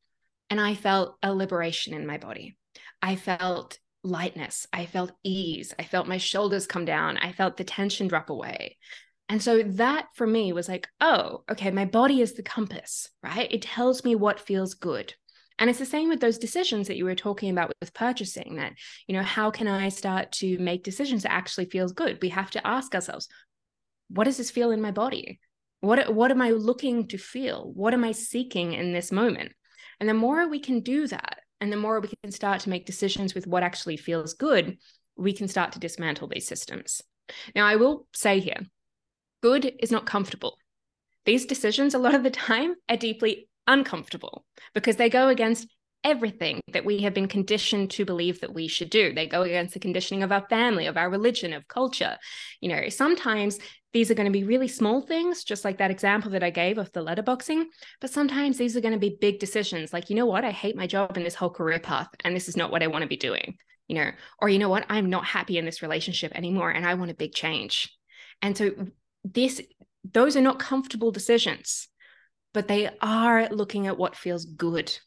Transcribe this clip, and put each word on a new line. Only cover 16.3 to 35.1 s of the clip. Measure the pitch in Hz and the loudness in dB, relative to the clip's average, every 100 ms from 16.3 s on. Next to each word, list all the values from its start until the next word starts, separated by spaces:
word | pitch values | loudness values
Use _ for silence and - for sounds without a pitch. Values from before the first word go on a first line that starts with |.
| 226 | 2
decisions | 233 349 359 214 196 | -2 -2 -2 -2 -2
that | - | -4
you | 185 | -4
were | 185 | -2
talking | 208 202 196 | -4 -4 -2
about | 180 170 - | 0 0 -4
with | 165 | -12
purchasing, | - 233 247 190 - - 156 | -4 -2 -2 -6 -10 -10 -8
that, | - - - - - | -10 -10 -18 -14 -4
you | 190 | -2
know, | |
how | 190 - 214 | -2 0 0
can | 214 220 | 0 -2
I | 196 196 | 0 -2
start | 190 196 190 - | -2 -2 -2 -4
to | - 190 180 | -4 -2 0
make | 180 180 | 0 -2
decisions | 196 190 277 233 | -4 -4 -2 0
that | 190 | 2
actually | 180 185 - 180 | 0 0 -4 -2
feels | 185 180 | 0 -2
good? | 185 330 - | 0 -2 0
We | 185 | -2
have | 190 190 | -2 -4
to | - - | -4 -2
ask | 254 262 | -2 -2
ourselves, | 185 - - - - _ _ _ _ _ _ - | -4 -4 -8 -14 -18 _ _ _ _ _ _ -6
"What | 185 226 | 0 2
does | 262 | 0
this | 233 | -2
feel | 240 233 | 0 2
in | 220 | 2
my | 214 | 0
body? | 196 254 - - - _ _ _ _ | -2 -2 -4 -8 -16 _ _ _ _
What, | 196 247 - | 2 4 4
what | 220 247 | 4 4
am | 254 | 6
I | 240 | 4
looking | 226 214 247 277 240 214 | 4 2 0 0 0 -2
to | 196 | -6
feel? | - 247 254 - - | -10 -6 -6 -6 -8
What | - 214 | -2 2
am | 247 | 2
I | 233 | 2
seeking | 214 - 240 254 180 170 | -2 -4 -4 -4 -2 -2
in | 160 180 | -2 -2
this | 175 180 | -2 -2
moment?" | 190 233 - - - _ - - - | 2 2 0 -6 -14 _ -20 -20 -4
And | 214 | 0
the | |
more | 220 240 311 339 | 2 4 2 2
we | 294 | -2
can | 285 240 | -2 -2
do | 240 285 302 | 0 0 -2
that, | - - - - - | -4 -8 -12 -14 -6
and | 208 | -4
the | 208 | -2
more | 214 220 | 0 0
we | 202 - | -2 -8
can | 202 | -12
start | 196 202 190 | -4 -2 0
to | 196 | -2
make | 180 185 | -4 -6
decisions | 185 196 190 190 | -4 -2 0 -4
with | 190 180 | -4 -2
what | 180 | 0
actually | 175 - 175 151 | 0 -2 -8 -8
feels | - 165 156 | -4 -4 -4
good, | - 294 220 165 - _ _ _ | -4 2 4 2 -4 _ _ _